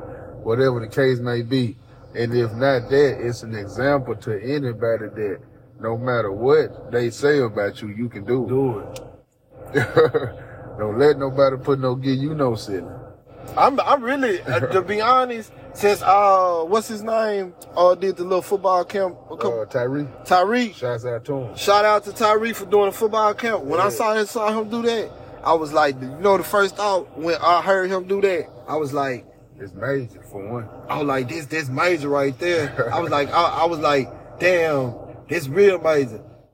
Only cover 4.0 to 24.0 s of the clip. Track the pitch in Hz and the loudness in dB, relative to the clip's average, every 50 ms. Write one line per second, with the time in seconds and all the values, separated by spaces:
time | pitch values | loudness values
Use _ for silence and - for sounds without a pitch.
4 | 123 123 110 - - 113 107 95 110 127 147 147 135 120 110 104 117 113 113 110 | 0 -4 -8 -6 -6 -6 -6 -4 -4 -4 -4 -2 -2 -4 -4 -2 -2 0 0 -2
5 | 110 101 104 110 107 98 90 - - - - - - - - - 110 113 117 117 | -4 -6 -6 -4 -4 -4 -4 -6 -12 -18 -20 -20 -20 -20 -14 -8 -6 -6 -4 -4
6 | 123 127 123 117 107 101 98 107 120 135 151 156 127 - - - - - 120 123 | -2 -2 0 0 0 -2 -2 0 2 4 4 4 4 0 -4 -14 -8 -4 -2 -2
7 | 120 117 - - 139 143 151 143 123 113 101 107 101 98 - - 110 104 101 110 | -2 -2 -2 0 2 4 4 4 2 0 0 -2 -4 -4 -4 -6 -10 -10 -8 -6
8 | 120 117 - 101 98 110 123 131 117 104 127 135 135 127 107 98 - - - - | -8 -8 -8 -6 -4 -2 0 0 0 0 0 0 0 0 -2 -4 -8 -12 -14 -14
9 | - - - - _ _ _ _ _ _ - - - - - 143 120 - - - | -16 -18 -20 -20 _ _ _ _ _ _ -20 -20 -8 -2 0 0 0 2 4 4
10 | 480 - - - 135 - - - - - - - - - - 107 107 107 104 120 | 4 4 2 0 -2 -4 -8 -12 -18 -18 -18 -18 -18 -14 -8 -6 -4 -2 2 4
11 | 143 151 143 139 139 135 131 139 139 135 131 131 - 143 139 135 131 127 123 131 | 4 4 4 4 0 -2 2 4 4 4 2 0 0 0 0 2 0 0 -2 0
12 | 127 135 131 131 139 151 160 151 135 123 113 101 - 107 98 87 87 92 - - | 0 0 0 0 -2 -2 -2 0 0 0 0 -2 -4 -6 -6 -6 -6 -8 -12 -16
13 | - - - - _ - - - - - - 131 175 254 285 226 - 208 277 285 | -16 -18 -20 -20 _ -20 -20 -20 -16 -4 2 4 4 4 4 2 2 2 2 2
14 | 226 240 277 277 262 233 185 170 - - - 202 131 - 180 190 180 180 208 208 | 2 0 -2 0 0 0 -2 -2 -2 -2 -2 -2 0 2 0 0 0 0 -2 0
15 | 220 240 262 262 254 247 233 226 214 - - - - - - - 208 202 202 - | 2 4 4 4 2 0 -4 -8 -10 -14 -18 -20 -20 -18 -4 0 2 2 2 4
16 | - 185 190 202 202 196 190 190 185 180 175 165 165 170 208 226 220 - 220 208 | 4 4 6 6 6 6 6 6 4 2 0 -2 -2 0 0 0 0 -2 -8 -8
17 | 214 226 226 226 220 214 202 196 190 180 180 - - - - 165 180 180 180 175 | -4 -2 -2 0 0 0 -2 -4 -4 -8 -12 -18 -18 -4 2 4 6 6 4 4
18 | 190 190 180 175 175 185 190 180 170 - 202 185 185 190 185 180 175 - - 196 | 0 -2 -2 -2 -2 0 0 -2 0 -2 -2 0 2 2 2 2 0 0 -2 -2
19 | 190 180 - - - - 160 - 156 - 117 110 107 - - 127 120 127 139 147 | -2 -2 -4 -8 -16 -14 -8 -4 -4 -2 -2 -4 -4 -4 -2 -2 -2 -2 -2 -4
20 | 147 123 107 - - - 180 185 180 202 240 247 240 214 170 - 127 123 120 117 | -6 -6 -10 -8 0 2 4 4 4 4 2 0 0 -2 -4 -6 -6 -6 -6 -4
21 | 120 123 117 113 - - 143 135 123 107 - - - 202 202 208 208 214 214 208 | -6 -6 -6 -6 -6 -6 -6 -6 -6 -8 -10 -2 2 4 4 6 6 4 4 2
22 | 208 202 196 - 226 214 214 214 226 226 202 - 196 180 208 208 202 196 185 - | 0 -4 -4 0 2 4 4 2 2 -2 -4 -6 -2 2 2 4 4 2 0 0
23 | 226 208 220 220 214 208 208 - 240 226 214 175 139 135 156 170 196 202 226 - | -2 0 2 2 2 2 2 0 -2 -2 -2 -2 -2 -2 0 2 2 2 2 0